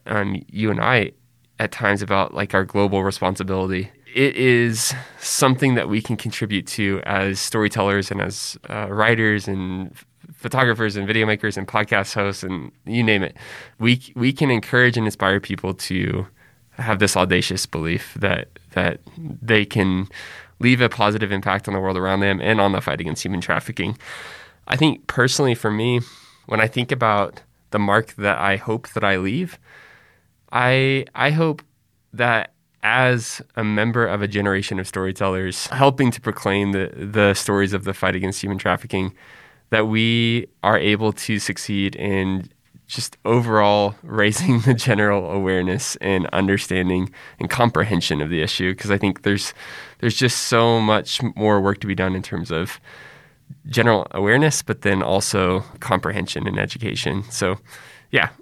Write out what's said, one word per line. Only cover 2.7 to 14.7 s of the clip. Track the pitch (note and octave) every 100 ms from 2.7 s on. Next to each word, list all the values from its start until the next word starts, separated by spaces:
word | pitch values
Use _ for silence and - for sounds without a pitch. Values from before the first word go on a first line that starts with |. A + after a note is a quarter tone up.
| G#2 G2+ G2
responsibility. | F#2+ - F#2+ G2 F#2+ F#2+ F#2 F#2 G2 _ -
It | B2+ C3+ -
is | B2+ A#2+ A#2+ A2 - C3 - -
something | - - C#3 B2+ C3+ A#2+
that | C#2
we | G#2
can | - A2
contribute | A2+ - G#2+ G2+ F2
to | - G2+ G2 -
as | G2 G2 F#2+
storytellers | - A2+ G#2 A2 G2+ G2 F#2+
and | G2
as, | F#2+ G#2 - - -
uh, | G#2 G2+
writers | G#2 A2 A2+ A2 G#2 G2
and | F#2+ F#2 F#2 F#2
f-, | - _ _ -
photographers | - - C3 B2+ A2+ A2 G2+
and | G2
video | A2 G#2+
makers | G#2 A2 G2
and | F#2+
podcast | A2 G#2 G#2 G2
hosts | A2+ G2+ F#2+
and | F#2 F#2 B1+ -
you | - A#2
name | A2+ G2+
it. | F#2 - - - - -
We, | A2+ B2 -
we | B2+ B2+
can | C3 C#3+
encourage | A#2 -